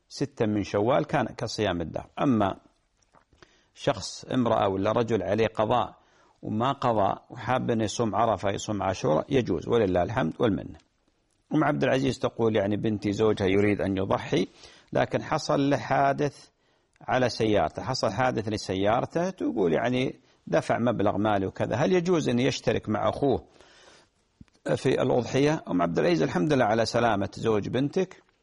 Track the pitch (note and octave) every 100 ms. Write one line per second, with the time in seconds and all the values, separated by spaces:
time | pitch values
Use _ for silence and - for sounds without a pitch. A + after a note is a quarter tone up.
0 | _ - C3+ - A2 G#2 F#2+ G#2 A2 D#3
1 | D3+ D3 - - A#2 - G#2 F2 D#2+ -
2 | - - D3 A2 G2 - - _ _ _
3 | _ _ _ _ - _ _ - - -
4 | - - - C3 A#2 A2 G#2 F#2+ G#2 A2+
5 | A2+ A2 F2+ G#2+ A2 - A2 A#2+ F#2+ -
6 | _ _ _ _ - G#2+ B2+ C#3+ B2+ G#2+
7 | F#2+ - - B2 A#2+ B2+ B2 A2+ G#2 -
8 | A#2 G2 A#2 G2 G2+ G2+ - G#2 F#2+ F#2+
9 | C#3 D#3 - C#3 A2 F2 - A#2 G2 F2
10 | F2+ A2+ D#3+ - A#2+ D#2+ G1+ - _ _
11 | _ _ _ _ _ D#3 C#3+ D3 C3+ C3
12 | C3+ A#2 A#2+ - A2+ G#2+ G2 G2+ A2+ G#2
13 | G#2+ G2 G#2+ G#2 F#2+ G2 G#2 G2+ F#2 F#2+
14 | G2 A#2+ - D3 G3 - - - _ C#3
15 | B2+ C3+ - D#3 - D3+ C#3 C#3 - C#3
16 | C#3 C#3 C#3+ - - _ _ _ _ _
17 | - B2 B2 - A2+ G2+ D#2 - A2 C3
18 | A#2 G2+ B2+ B2 G#2 G#2+ - F#2+ G2+ B2
19 | C3+ D#3+ F3+ - D4 A#3 F#2+ C3+ A#2 B2+
20 | C3+ - _ _ - E3 - A2+ A#2+ A2
21 | G2+ G2+ G#2+ G2+ F#2+ - A2 A2 F3+ F#3
22 | E3+ E3+ C3+ A#2+ C3+ - - G#2+ - G#2
23 | G#2+ - C#3 G2+ - _ - - - -
24 | _ _ _ _ - _ - - C3+ C3
25 | B2+ C3+ A2 C3 D3 D#3+ - - E3+ E3
26 | D#3 E3 D3+ F3 E3 C3+ A2 A2+ A2 A#2+
27 | A#2 G2+ G2 - A2+ G#2+ G2+ A#2+ C#3 F#3+
28 | F3+ - _ _